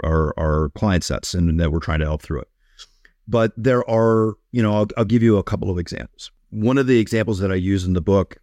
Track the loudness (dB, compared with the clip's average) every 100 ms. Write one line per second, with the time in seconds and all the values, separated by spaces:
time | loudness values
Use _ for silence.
0 | 0 0 0 -2 -2 0 -2 -2 0 0
1 | -2 -6 -6 -2 0 0 0 -2 -2 -2
2 | -2 -4 -6 -10 -10 _ _ -20 -20 _
3 | _ _ -4 0 0 0 0 0 2 2
4 | 4 4 2 -2 _ -2 0 2 0 -2
5 | 0 4 4 4 2 -4 -4 -4 -6 -10
6 | -14 -16 -20 _ _ -4 0 2 4 2
7 | 2 -2 -2 -2 -2 -2 0 0 0 -2
8 | 2 2 0 -6